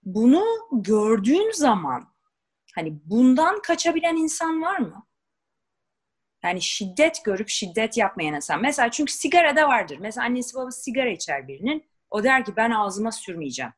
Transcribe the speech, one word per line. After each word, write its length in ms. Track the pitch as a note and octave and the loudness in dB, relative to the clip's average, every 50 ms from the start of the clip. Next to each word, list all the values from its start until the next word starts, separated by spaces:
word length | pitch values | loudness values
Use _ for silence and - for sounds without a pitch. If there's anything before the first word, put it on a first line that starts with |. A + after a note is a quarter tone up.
| _ | _
bunu 400 | G3 F3+ G#3 A3+ B3 C4+ F4 G#4 A4+ A4+ A4+ A4 - | -4 -2 4 6 6 6 6 6 2 0 -2 -4 -4
gördüğün 800 | C#4 A#3 F#3+ F3+ G#3+ G#3+ G#3 G#3+ A3+ G#3+ F#3+ A3+ C#4+ F4+ G#4+ A4 | -4 -2 0 2 2 2 4 4 2 2 4 2 4 4 2 0
zaman 600 | A4 - D4 C4 A3 G3 D#3+ C3+ B2+ A#2+ - _ _ _ _ _ _ _ _ _ _ _ _ _ _ | 0 2 2 2 2 2 0 -4 -6 -6 -8 _ _ _ _ _ _ _ _ _ _ _ _ _ _
hani 240 | - D#3+ D#3 D#3 D3 D3 | -8 -6 -6 -8 -10 _
bundan 560 | D#3+ G3 A#3 B3+ B3+ B3+ B3+ D#4+ F4 G#4 G#4 | -2 2 6 6 6 6 6 4 2 2 -2
kaçabilen 540 | - - E4+ - - E4+ D#4+ E4 D#4+ E4 E4 | 0 -2 -2 0 2 0 0 2 0 0 0
insan 460 | E4 D#4+ D#4 - - E4 E4 D#4+ D#4+ | 0 0 -2 -2 -2 -2 -2 -2 -2
var 160 | D#4+ E4+ G4 | -2 -2 -2
mı? 300 | F#4 B3 E3 - - - _ _ _ _ _ _ _ _ _ _ _ _ _ _ _ _ _ _ _ _ _ _ _ _ _ _ _ - | -2 -4 -4 -6 -16 -20 _ _ _ _ _ _ _ _ _ _ _ _ _ _ _ _ _ _ _ _ _ _ _ _ _ _ _ -4
Yani 180 | F3 F3+ F#3 | -4 -4 -2
şiddet 640 | F3 - - - G#3 F#3+ F3+ - D4+ E4 D#4+ - - | -4 -6 -4 -6 -6 -6 2 2 2 2 2 -2 -4
görüp 240 | G#3+ G3 F#3+ G#3+ G#3 | -4 -4 -4 -4 -6
şiddet 480 | - - G#3+ F3+ E3 A3 A3 A3 A3 | -6 -6 -6 -4 -2 -2 -4 -2 0
yapmayan 380 | A#3 G#3 F#3+ - - D#3+ D3+ D3+ | 0 -2 0 -2 -4 -4 -4 -4
insan. 260 | D3 D3 - E3+ E3+ | -6 -4 -4 -4 0
Mesela 300 | G#3+ C#4 C#4+ - A#3+ A#3 | 0 -2 2 2 0 0
çünkü 220 | A#3 - D4+ - - | 0 -2 -4 -4 -4
sigarada 540 | - - D4+ D#4 F4 E4+ D4+ C#4 D#4 D4+ | -4 -4 2 4 4 4 6 4 4 4
vardır. 300 | C#4+ C4 A3+ F#3+ D#3 D3 C#3 | 4 4 2 0 -4 -8 -10
Mesela 240 | F#3+ G#3+ G#3+ B3 B3 | -10 -8 -6 -4 -2
annesi 300 | A#3+ B3 B3 A#3+ A#3+ - | -2 -2 -2 -4 -6 -8
babası 280 | C4 B3+ B3 B3 - - | -8 -8 -8 -10 -10 -10
sigara 260 | C#4 A3+ C4 C4 A#3+ | -6 -2 -2 -2 -2
içer 380 | F#3+ - - - D3 C#3 C3+ | -2 -4 -6 -6 -6 -6 -6
birinin. 380 | C3 C3+ C#3 F3+ B3 D4+ D#4 _ _ _ _ _ _ | -12 -14 -6 -4 -4 -4 -4 _ _ _ _ _ _
O 140 | - G#3 G3+ | -6 0 2
der 220 | C4 C4 C4 B3 | 4 4 4 2
ki 100 | G#3 G3+ | -2 -2
ben 160 | A3 A3 A#3 | 0 0 2
ağzıma 400 | A#3 G#3+ G#3 G3 F#3 G3+ G#3+ A3+ | 2 0 0 -2 -2 -4 -6 -6
sürmeyeceğim. 600 | A3 - - - F3 E3 D#3 C#3 B2 C3+ B2+ A#2+ - | -6 -8 -12 -12 -10 -8 -8 -8 -8 -8 -10 -10 -12